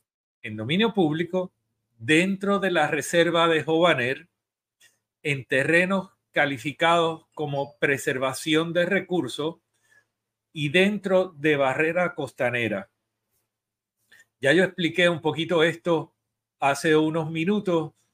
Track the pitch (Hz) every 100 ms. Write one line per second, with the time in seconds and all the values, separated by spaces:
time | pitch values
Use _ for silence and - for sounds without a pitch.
0 | _ _ _ _ 117 107 113 175 226 -
1 | 156 156 175 185 180 _ _ _ _ _
2 | 113 156 190 190 202 202 190 175 151 156
3 | - 175 170 170 170 160 143 160 175 143
4 | 120 139 - _ _ _ _ _ _ _
5 | _ _ 151 139 - 135 139 165 180 196
6 | 185 _ _ - 147 135 139 131 165 170
7 | 165 160 _ - 147 139 143 - 151 135
8 | - 131 131 127 160 156 170 165 175 196
9 | 190 180 131 - 151 165 _ _ _ _
10 | _ _ _ _ _ 165 147 170 196 208
11 | 196 185 185 147 151 143 135 135 160 170
12 | 175 - 135 - 123 120 113 101 95 _
13 | _ _ _ _ _ _ _ _ _ _
14 | _ - _ _ 135 160 180 - 160 160
15 | 175 170 156 147 165 175 165 165 175 160
16 | 143 _ _ _ _ _ 139 139 165 156
17 | 156 165 156 165 165 208 196 165 151 -
18 | _